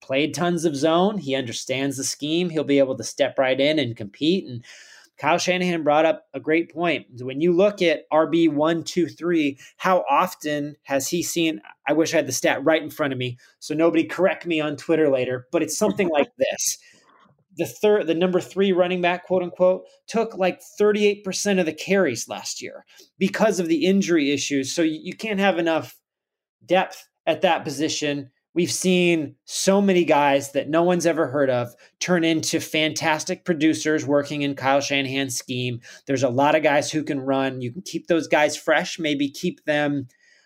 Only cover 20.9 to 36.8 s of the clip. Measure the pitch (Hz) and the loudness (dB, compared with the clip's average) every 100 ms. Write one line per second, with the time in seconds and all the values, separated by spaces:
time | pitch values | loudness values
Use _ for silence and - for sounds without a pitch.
20.9 | 208 208 208 196 180 202 190 165 156 - | 4 2 2 -4 -4 0 2 0 -4 0
21.9 | 196 175 117 - 101 - - 120 - - | 2 2 0 -6 -10 -10 -10 -12 -16 -20
22.9 | - - _ 190 - 220 185 170 160 170 | -20 -20 _ -2 2 0 0 0 0 2
23.9 | 196 170 170 139 143 - 143 131 - 160 | 2 2 2 2 -2 -2 -2 -2 -2 -2
24.9 | 156 - - 220 196 196 175 170 160 120 | -2 -8 -10 -6 0 2 2 0 -2 -4
25.9 | - _ _ _ _ _ _ 117 180 185 | -14 _ _ _ _ _ _ 0 0 0
26.9 | - - _ - 156 185 156 131 135 151 | -6 -20 _ -4 0 2 0 -2 -4 -2
27.9 | - 151 143 135 _ _ 165 170 - 190 | -2 -4 -4 -8 _ _ -2 -2 0 2
28.9 | 180 175 170 139 - - - - 196 202 | 4 4 2 -2 -10 -12 -2 2 4 4
29.9 | 180 156 151 143 139 135 139 127 156 175 | 2 4 4 4 2 0 -4 0 2 2
30.9 | 180 165 156 151 135 135 123 120 - - | 2 2 0 0 0 2 0 -2 -8 -20
31.9 | _ - 180 165 160 147 160 - 160 156 | _ 0 2 2 0 0 -4 -2 0 0
32.9 | 151 160 156 151 180 - 165 156 151 156 | 0 -2 -2 -4 -8 -4 2 2 2 0
33.9 | 156 127 143 143 151 143 135 131 139 135 | -2 0 0 0 -4 -4 -2 0 2 0
34.9 | 139 135 135 139 123 - 123 123 120 - | -2 -2 -4 -4 -6 -6 -6 -6 -8 -12
35.9 | - - 139 127 123 143 156 151 143 | -18 -6 -2 0 2 2 4 4 2